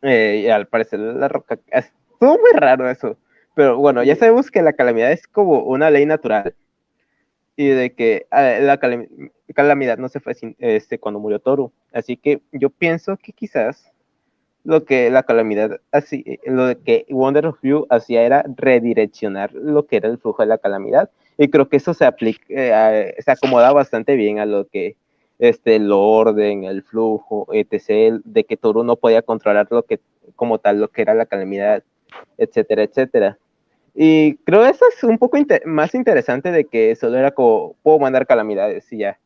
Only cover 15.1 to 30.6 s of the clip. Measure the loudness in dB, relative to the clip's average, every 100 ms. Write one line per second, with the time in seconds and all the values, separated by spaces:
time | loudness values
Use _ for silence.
15.1 | 0 0 0 0 -2 -4 -6 _ -4 -4
16.1 | -12 -12 -14 -6 -2 -2 -2 -2 -2 -2
17.1 | -2 0 0 -2 -4 -2 -2 0 -2 0
18.1 | 0 2 2 0 -4 0 2 2 -2 -2
19.1 | _ -10 -8 -10 -10 -4 -2 0 -4 -4
20.1 | -6 -8 -4 -2 0 -2 -6 -2 0 0
21.1 | _ _ _ 0 2 0 0 -2 0 0
22.1 | 0 -6 -6 _ -6 0 2 2 2 -4
23.1 | -6 -2 -2 2 4 4 4 2 -4 0
24.1 | 0 0 -2 -4 -4 -6 -8 -8 -10 _
25.1 | _ _ _ 0 0 0 0 2 2 4
26.1 | 4 2 2 -2 -4 -8 -12 -10 -4 -4
27.1 | -4 -6 -10 -4 -4 -4 -6 -2 2 2
28.1 | 0 -4 -2 -2 -4 -2 -2 -2 -4 0
29.1 | 0 0 -6 -2 0 0 -2 -4 -8 _
30.1 | _ _ _ -4 -2